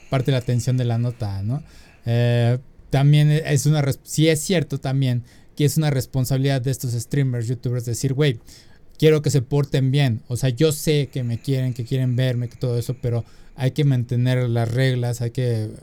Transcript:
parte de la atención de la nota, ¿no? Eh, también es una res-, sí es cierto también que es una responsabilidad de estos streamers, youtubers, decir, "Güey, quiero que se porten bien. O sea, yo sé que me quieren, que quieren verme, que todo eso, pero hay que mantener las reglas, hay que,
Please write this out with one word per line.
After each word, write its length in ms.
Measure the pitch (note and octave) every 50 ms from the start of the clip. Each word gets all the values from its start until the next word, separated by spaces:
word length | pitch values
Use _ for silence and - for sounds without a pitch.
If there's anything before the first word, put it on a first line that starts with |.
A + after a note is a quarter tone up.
| - -
parte 180 | C#3 C3+ B2 -
de 20 |
la 60 | C3+ B2+
atención 400 | - - B2 A#2+ - B2+ B2+ B2+
de 80 | B2
la 100 | A#2+ A#2
nota, 460 | A#2 A#2+ B2 A#2+ - A2 G#2 G2 G2
¿no? 200 | G2 A2 C3 D3+ - - - - - - - - -
Eh, 520 | A#2 A#2 A#2+ A#2+ A#2+ A#2+ A#2+ A#2+ A#2 B2 C3 - - - - - -
también 420 | - C3+ C#3 D3 D3 D3 D3+ D3+
es 360 | D3+ D#3 D#3+ C#3 D3 D3 D3+
una 160 | C#3+ D#3 D3+
res-, 180 | C#3 C3+ C3 - -
sí 240 | - - - D3+ D#3+
es 120 | D#3+ D3+
cierto 380 | - - F#3+ E3 D3 - C#3+ C#3
también 440 | - C#3 C3 C3+ C3+ B2+ B2 B2 - - - - - - -
que 120 | - D3
es 100 | C#3 -
una 140 | D#3 D#3 D3+
responsabilidad 720 | C3+ C3 - - - C3+ B2+ - C#3 C3 C3+ C#3 C#3 C3+
de 80 | A#2 C#3
estos 220 | B2+ - - B2
streamers, 540 | A#2 A#2+ - - - C#3+ C3+ C3 B2 A#2+ A2+ A2+
youtubers, 360 | B2+ A#2 - B2+ A#2+ B2 A#2
decir, 300 | A#2+ A2+ - - C3 C3
"Güey, 240 | C3+ D#3 D3 B2 A2 - - - - - - - - - - - -
quiero 240 | D3+ D#3 D#3 D3+
que 80 | D3+ D3
se 120 | D3 C#3+
porten 480 | A#2 - C#3+ C#3+ C#3+ - - C3+ C3+ C3
bien. 320 | C3 C#3+ C#3+ C3 A2 A2 - -
O 80 | B2
sea, 140 | A2+ - C3
yo 220 | B2 A#2 D#3+ D#3+
sé 360 | D3 - - E3 D3+ D3 C#3 -
que 120 | - C3+ B2
me 140 | A#2+ A#2 A2+
quieren, 340 | - C#3 C3+ C3 C3 C3 A#2
que 100 | - A#2
quieren 320 | - C3+ C3 C3 B2+ B2
verme, 320 | A#2+ C3 B2+ B2 A#2+ B2 A#2
que 80 | -
todo 220 | - - B2 A#2+ A#2+
eso, 180 | A#2 - B2 -
pero 240 | - A#2+ A#2 A#2 A2+ - - - - - -
hay 160 | - B2+ C3
que 120 | B2 - D3
mantener 640 | C#3+ C3 B2 A#2 - A#2+ A#2+ B2 B2+ B2+ B2+ B2 A#2+
las 220 | A#2 A#2 A#2 A2+
reglas, 480 | A2+ B2+ C3+ C3 B2+ B2 A#2+ A#2+ A#2+ -
hay 100 | A#2+ A#2
que, 380 | - - B2+ B2 A#2 A2 G#2+ G#2+ A2 -